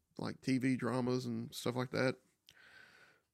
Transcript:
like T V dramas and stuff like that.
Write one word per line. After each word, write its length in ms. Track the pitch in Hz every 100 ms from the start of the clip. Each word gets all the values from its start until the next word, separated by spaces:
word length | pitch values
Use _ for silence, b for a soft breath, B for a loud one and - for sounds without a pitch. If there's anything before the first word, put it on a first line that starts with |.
| _ -
like 220 | 110 -
T 160 | - 131
V 180 | 131 127
dramas 500 | 120 127 123 127 123
and 260 | 113 120
stuff 220 | - 120
like 160 | 123 127
that. 260 | 113 127 - _ _ _ b b b b b b b b